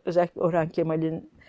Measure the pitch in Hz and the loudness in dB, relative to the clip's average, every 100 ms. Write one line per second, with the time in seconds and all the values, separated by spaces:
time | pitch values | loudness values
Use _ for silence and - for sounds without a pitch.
0 | - 170 175 - 175 170 160 - 160 160 | -2 0 0 0 0 2 0 0 -2 0
1 | 160 165 - _ | -2 -4 -10 _